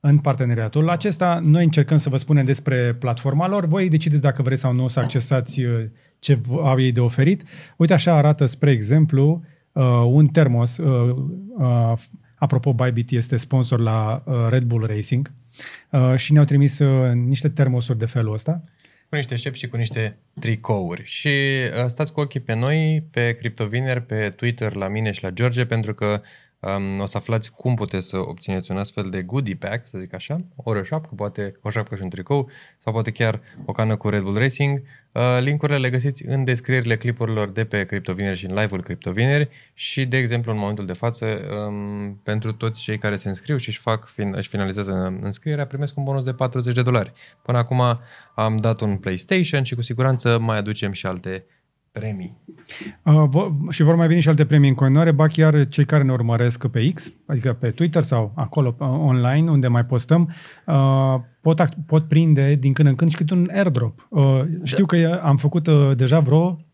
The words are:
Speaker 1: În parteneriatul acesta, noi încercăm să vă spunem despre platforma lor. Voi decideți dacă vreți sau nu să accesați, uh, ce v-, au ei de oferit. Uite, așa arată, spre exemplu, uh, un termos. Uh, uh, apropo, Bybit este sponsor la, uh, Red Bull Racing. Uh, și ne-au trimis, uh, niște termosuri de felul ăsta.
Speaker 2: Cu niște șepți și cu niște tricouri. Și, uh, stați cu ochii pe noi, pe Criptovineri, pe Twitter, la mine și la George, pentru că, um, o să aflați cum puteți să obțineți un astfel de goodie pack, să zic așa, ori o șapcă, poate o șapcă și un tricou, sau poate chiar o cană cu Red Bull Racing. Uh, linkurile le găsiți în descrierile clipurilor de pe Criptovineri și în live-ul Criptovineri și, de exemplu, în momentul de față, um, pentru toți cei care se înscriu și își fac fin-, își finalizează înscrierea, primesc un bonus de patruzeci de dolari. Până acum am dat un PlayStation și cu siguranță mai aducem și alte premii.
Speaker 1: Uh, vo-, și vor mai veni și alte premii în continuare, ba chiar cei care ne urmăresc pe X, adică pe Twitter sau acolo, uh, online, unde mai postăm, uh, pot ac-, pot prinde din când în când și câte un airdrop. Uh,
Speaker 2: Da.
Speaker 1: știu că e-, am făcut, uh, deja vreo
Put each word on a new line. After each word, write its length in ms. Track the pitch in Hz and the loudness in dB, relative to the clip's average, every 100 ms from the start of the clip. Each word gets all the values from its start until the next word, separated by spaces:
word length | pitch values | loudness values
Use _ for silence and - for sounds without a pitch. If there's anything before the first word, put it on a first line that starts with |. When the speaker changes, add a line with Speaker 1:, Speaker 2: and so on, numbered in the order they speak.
Speaker 1:
În 180 | 147 147 | 4 4
parteneriatul 680 | 143 127 123 117 110 147 160 | 4 0 0 -2 -2 0 0
acesta, 520 | 175 202 156 180 170 | 0 -2 0 0 2
noi 220 | 165 156 | 4 4
încercăm 320 | 170 151 143 156 | 4 4 2 2
să 120 | 143 | 2
vă 80 | 131 | -2
spunem 280 | 131 147 | 0 0
despre 500 | 127 139 - 127 120 | 2 0 0 0 0
platforma 540 | 120 127 120 139 139 180 | -2 -4 -2 -2 -2 0
lor. 180 | 202 170 | -2 0
Voi 220 | 180 185 | 0 2
decideți 340 | 156 160 147 | 2 2 2
dacă 200 | 139 131 | 2 0
vreți 180 | 131 131 | -2 0
sau 120 | 131 | 0
nu 140 | 123 127 | 0 0
să 120 | 127 | -2
accesați, 640 | 127 131 117 135 120 - | -2 -2 0 0 0 -4
uh, 220 | 123 117 110 - _ _ | -2 -2 -4 -12 _ _
ce 160 | - | 0
v-, 240 | 135 113 139 | 0 2 0
au 220 | 151 131 | 2 2
ei 120 | 127 | 2
de 80 | 123 | 2
oferit. 420 | 120 120 139 196 - - - _ | 0 2 2 2 -4 -20 -20 _
Uite, 160 | 165 | 4
așa 200 | 175 175 160 | 4 4 4
arată, 300 | 147 151 135 | 4 4 2
spre 240 | - 143 | 2 2
exemplu, 720 | 123 104 147 156 139 143 170 - _ _ | 2 4 4 4 4 4 2 -6 _ _
uh, 120 | - 127 120 120 | 0 2 4 4
un 200 | 139 151 | 6 6
termos. 500 | 170 147 120 120 - | 6 4 2 0 0
Uh, 400 | 160 127 120 127 135 185 196 240 | 0 2 2 0 -6 -8 -12 -2
uh, 340 | 131 120 113 117 - - _ _ | 0 2 2 -2 -6 -20 _ _
apropo, 340 | 127 127 143 | 0 0 0
Bybit 380 | 117 123 117 120 | 0 0 0 -2
este 260 | 123 117 123 | -2 -2 -4
sponsor 420 | - 131 120 120 | 0 0 0 0
la, 420 | 113 110 107 113 - | 0 0 -2 -4 -4
uh, 80 | 127 113 | -2 2
Red 140 | 131 | 2
Bull 240 | 123 117 110 | 0 -2 -2
Racing. 460 | 107 104 123 143 - _ - - - _ | -4 -2 -2 -4 -10 _ -20 -20 -20 _
Uh, 240 | 143 127 127 | 2 4 2
și 160 | - | 4
ne-au 120 | 151 | 4
trimis, 340 | 143 143 143 143 | 6 4 2 2
uh, 340 | 143 135 127 | 2 4 2
niște 360 | 120 123 139 151 | 2 0 0 -2
termosuri 500 | - 135 123 120 117 | 0 2 2 -2 -2
de 80 | 113 | -2
felul 260 | 123 110 | -2 -2
ăsta. 300 | 107 - 170 - _ _ _ _ | -2 -4 -4 -6 _ _ _ _
Speaker 2:
Cu 60 | 151 | -6
niște 180 | 123 120 | -4 -6
șepți 220 | 139 123 | -8 -10
și 100 | - | -8
cu 80 | 117 | -4
niște 420 | 113 113 110 - _ - | -4 -2 -6 -6 _ -10
tricouri. 600 | 113 113 - 107 87 87 | -4 -4 -2 -2 -2 -8
Și, 240 | - - 147 | -10 -6 -2
uh, 580 | 139 139 135 123 - 123 | 0 0 0 -2 -2 -4
stați 260 | 120 156 | -2 -4
cu 80 | - | -4
ochii 200 | 147 131 | -4 -6
pe 140 | 120 | -4
noi, 520 | 113 127 156 156 156 156 | -2 0 2 2 0 -2
pe 220 | - 117 117 | -2 -2 -2
Criptovineri, 640 | 117 - 107 117 131 123 | -6 -4 -4 -2 -2 -4
pe 300 | 120 107 104 92 | -4 -4 -4 -4
Twitter, 380 | 120 117 110 | -4 -2 -6
la 140 | 101 95 | -4 -4
mine 220 | 107 110 | -2 -4
și 120 | 98 | -4
la 80 | 95 | -8
George, 340 | 90 123 120 120 | -2 -2 0 -2
pentru 280 | 113 110 | -2 -4
că, 260 | 104 104 104 - - _ _ | -4 -2 -2 -6 -20 _ _
um, 400 | 95 98 98 98 | -6 -4 -4 -6
o 60 | 98 | -6
să 100 | 101 | -6
aflați 340 | - 113 110 | -4 -4 -4
cum 220 | _ 127 | _ -4
puteți 340 | 120 104 98 90 | -2 -4 -6 -6
să 80 | 95 | -8
obțineți 520 | 92 85 - 95 87 | -8 -10 -6 -6 -4
un 60 | 95 | -8
astfel 340 | 101 - 95 | -6 -8 -8
de 120 | 95 | -8
goodie 320 | 90 127 120 | -6 -6 -6
pack, 340 | 90 101 113 - | -8 -8 -8 -10
să 100 | 95 | -14
zic 160 | 92 | -14
așa, 260 | 92 - 156 180 - | -14 -8 -8 -10 -12
ori 220 | 120 107 | -4 -4
o 40 | |
șapcă, 320 | 92 156 156 | -4 -8 -8
poate 400 | 101 104 98 101 - | -10 -8 -8 -10 -8
o 80 | 107 | -8
șapcă 240 | 107 104 98 | -6 -6 -8
și 60 | |
un 60 | 95 | -10
tricou, 400 | 90 90 143 127 - - _ | -10 -4 -2 -2 -10 -20 _
sau 140 | - | -6
poate 180 | 110 113 | -4 -4
chiar 300 | 110 117 107 - - | -2 -2 -2 -8 -14
o 80 | - | -10
cană 240 | 98 110 107 | -2 -2 0
cu 120 | 104 | -2
Red 140 | 104 | -2
Bull 160 | 95 101 | -2 0
Racing. 440 | 131 123 143 139 - - _ | 0 0 -2 -2 -8 -20 _
Uh, 100 | - 123 123 | -2 0 0
linkurile 380 | 131 147 151 143 | 0 -2 -2 0
le 120 | 127 | 0
găsiți 360 | 127 135 131 113 | 0 -2 -4 -6
în 180 | 135 | -4
descrierile 520 | 127 123 - 131 117 110 | -2 -2 0 -2 0 -2
clipurilor 520 | 120 117 113 110 104 | -2 -4 -4 -2 -4
de 140 | 98 | -4
pe 200 | 110 104 | -4 -4
Criptovineri 520 | 95 101 90 92 101 92 | -4 -6 -6 -4 -4 -4
și 80 | 95 | -6
în 80 | |
live-ul 280 | 95 107 95 | -2 -2 -4
Criptovineri 640 | 90 87 - 95 123 147 147 - _ | -8 -8 -6 -2 0 2 -2 -6 _
și, 300 | _ - - | _ -6 -4
de 120 | 131 131 | -2 -2
exemplu, 360 | 120 117 117 | 0 -2 -4
în 60 | 107 | -4
momentul 280 | 101 104 98 | -4 -6 -8
de 60 | |
față, 340 | 90 - - 113 - 98 101 104 | -6 -6 -4 -6 -6 -8 -8 -8
um, 540 | 104 101 104 101 101 | -8 -10 -8 -10 -10
pentru 300 | - 107 110 | -6 -4 -4
toți 300 | 110 113 113 | -6 -6 -6
cei 160 | - 107 | -8 -4
care 180 | 107 101 | -4 -4
se 120 | 101 | -6
înscriu 280 | 95 - 143 | -8 -4 -6
și 120 | 120 | -4
își 100 | 110 | -8
fac 260 | - 110 - | -4 -4 -6
fin-, 280 | - 101 95 | -8 -6 -6
își 120 | 98 | -6
finalizează 720 | 104 98 98 98 95 92 95 | -4 -4 -4 -4 -4 -4 -6
înscrierea, 460 | 101 101 156 147 143 | -8 -8 -6 -6 -6
primesc 300 | 139 143 - | -6 -6 -4
un 80 | |
bonus 200 | 139 135 | -4 -2
de 80 | 127 | -4
patruzeci 420 | 123 127 127 123 | -2 -2 -2 -2
de 80 | 123 | 0
dolari. 300 | 127 123 95 _ - _ | 2 2 -2 _ -20 _
Până 160 | - 123 | -2 -2
acum 220 | 120 127 123 117 - - - | 0 2 2 0 -6 -20 -14
am 220 | - 110 110 | -4 -2 0
dat 240 | 110 113 | 0 0
un 160 | 107 98 | -2 -2
PlayStation 640 | 95 92 - 190 170 143 | -4 -6 0 0 2 0
și 120 | 131 | -2
cu 80 | 120 | -4
siguranță 560 | 120 120 131 127 123 117 | -6 0 0 2 2 2
mai 200 | 113 107 | 0 -2
aducem 340 | 104 107 101 | -4 -4 -4
și 140 | 95 95 | -4 -6
alte 380 | 92 92 95 95 _ _ _ _ | -6 -8 -10 -12 _ _ _ _
premii. 440 | - 110 101 90 - - - - - - - | -10 -8 -8 -10 -16 -20 -20 -20 -14 -14 -4
Speaker 1:
Uh, 120 | - 151 151 | 4 6 6
vo-, 420 | 139 202 151 180 | 2 0 -4 -4
și 120 | 165 | 0
vor 120 | 156 | 2
mai 120 | 170 165 | 4 2
veni 140 | 170 | 2
și 80 | 156 | 4
alte 160 | 151 151 | 4 4
premii 220 | 151 139 | 4 4
în 60 | |
continuare, 360 | 127 135 143 165 | 4 4 4 4
ba 140 | 143 156 | 4 4
chiar 400 | 156 156 151 143 | 4 4 4 2
cei 160 | 147 | 2
care 180 | 143 151 | 2 2
ne 100 | 135 | 2
urmăresc 540 | 127 117 117 123 120 127 | 0 0 2 0 0 -2
pe 240 | 117 123 | 0 0
X, 180 | 156 - - - | -2 -10 -14 -6
adică 260 | 135 127 | -4 -2
pe 180 | 120 120 | -2 -4
Twitter 320 | - 170 160 | 0 0 0
sau 300 | 143 120 107 | 0 0 -2
acolo, 420 | 104 113 - 131 120 | -4 -4 0 0 0
uh, 80 | 143 | -2
online, 640 | 135 151 127 123 143 165 | 0 2 2 2 2 2
unde 180 | 143 127 | 2 4
mai 160 | 120 | 2
postăm, 500 | 120 127 - 165 165 - - - - | 2 -2 2 2 2 -4 -20 -16 0
uh, 80 | 147 135 135 135 131 120 _ | 2 4 4 2 0 -4 _
pot 200 | 156 160 | 0 4
ac-, 140 | 160 - 151 | 2 0 0
pot 220 | 156 156 | 0 4
prinde 460 | 156 165 143 139 | 2 6 4 4
din 180 | 143 135 | 4 2
când 160 | 135 147 | 4 4
în 60 | |
când 160 | 131 165 | 4 2
și 60 | 156 | 0
câte 180 | 156 | 0
un 140 | 180 180 | 2 0
airdrop. 520 | 196 190 123 113 - _ | 2 0 0 -2 -6 _
Uh, 120 | 180 | 2
Speaker 2:
Da. 400 | 135 135 147 170 | 4 4 0 -4
Speaker 1:
știu 220 | 156 131 190 | -2 0 2
că 100 | 175 | 4
e-, 240 | 165 175 | 2 2
am 140 | 165 139 | 2 2
făcut, 300 | 147 175 160 | 2 0 4
uh, 300 | 151 139 131 | 4 4 4
deja 240 | 131 156 | 4 4
vreo 380 | 139 151 175 165 - | 4 4 2 -4 -10